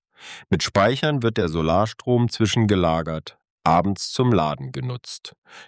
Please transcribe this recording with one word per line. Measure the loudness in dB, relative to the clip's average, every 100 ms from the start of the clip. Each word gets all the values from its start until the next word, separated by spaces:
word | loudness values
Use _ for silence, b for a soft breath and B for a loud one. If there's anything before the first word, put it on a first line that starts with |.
| _ B B B B
Mit | -2
Speichern | 0 2 2 2 0 0
wird | 0 0
der | -2
Solarstrom | 0 2 2 0 -4 0 2 2
zwischengelagert, | 2 0 2 2 2 2 0 -2 -8 -10 -20 _ _
abends | 2 2 2 -2 -4
zum | 0 2
Laden | 2 2 -4 -10
genutzt. | -10 -8 -10 -14 -16 -18 -20 B B